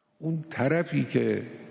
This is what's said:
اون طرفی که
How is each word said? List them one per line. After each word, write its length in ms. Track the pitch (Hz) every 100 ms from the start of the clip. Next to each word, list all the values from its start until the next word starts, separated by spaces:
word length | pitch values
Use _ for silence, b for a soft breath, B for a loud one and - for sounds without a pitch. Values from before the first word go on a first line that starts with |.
| _ -
اون 260 | 160 165 -
طرفی 540 | - 127 165 165 143
که 420 | 127 123 117 104 110 - -